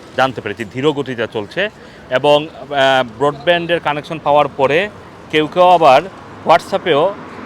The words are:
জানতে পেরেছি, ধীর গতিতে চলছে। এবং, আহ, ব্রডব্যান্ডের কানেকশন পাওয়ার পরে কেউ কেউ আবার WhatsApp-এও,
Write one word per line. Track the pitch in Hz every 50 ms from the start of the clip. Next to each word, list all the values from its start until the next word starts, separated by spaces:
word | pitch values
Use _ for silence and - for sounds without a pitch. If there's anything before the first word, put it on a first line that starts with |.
| - - -
জানতে | - 131 131 120 -
পেরেছি, | 107 107 101 - 117 95 87
ধীর | 127 131 156
গতিতে | 143 143 135 131 127 113 113 107 -
চলছে। | 113 104 95 - 175 196 214 - - - - - - - -
এবং, | 127 127 131 147 147 147 151 160 -
আহ, | - 135 135 143 139 135 135 135 131 127 117 110
ব্রডব্যান্ডের | 113 139 147 147 143 139 170 175 170 170 165 175 165
কানেকশন | - 151 147 151 139 - 165 151 -
পাওয়ার | 151 143 147 147
পরে | 139 - - 135 131 139 170 202 208 - - - - - - - -
কেউ | - 156 156
কেউ | 143 - 180 180
আবার | 180 180 165 160 143 127 143 175 190 - - - - - - -
WhatsApp-এও, | - 160 170 - - 202 185 - 185 151 139 165 196 - - - - - - -